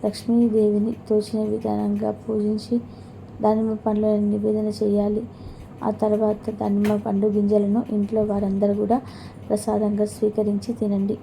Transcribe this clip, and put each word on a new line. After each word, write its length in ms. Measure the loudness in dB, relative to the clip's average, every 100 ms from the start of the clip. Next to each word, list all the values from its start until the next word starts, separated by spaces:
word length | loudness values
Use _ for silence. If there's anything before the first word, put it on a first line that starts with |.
| -2
లక్ష్మీదేవిని 880 | -4 0 4 4 4 4 2 0 -4 0
తోచిన 380 | 0 0 -2 -2
విధానంగా 600 | -2 -2 -2 0 0 -2
పూజించి 680 | -4 -4 -2 0 -2 -2 -2 -2 -16 -18 -18 -18 -2
దానిమ్మ 320 | 2 2 0
పండ్లను 560 | -2 -2 0 2 2 2
నివేదన 380 | 0 0 0 -2
చేయాలి. 540 | -2 0 2 2 -2 -6 -12 -16 -16 -18 -8
ఆ 60 | -6
తర్వాత 600 | -2 0 2 2 0 -4
దానిమ్మ 460 | -4 0 2 2 2
పండు 300 | 0 0 2
గింజలను 580 | 2 4 4 4 2 0
ఇంట్లో 320 | -2 0 0
వారందరూ 520 | 2 0 0 2 2
కూడా 260 | 2 2 0 0 -16 -16 -16 -2
ప్రసాదంగా 560 | -2 0 0 2 2
స్వీకరించి 680 | 0 2 0 2 0 0 -4
తినండి. 460 | -2 0 0 0 -2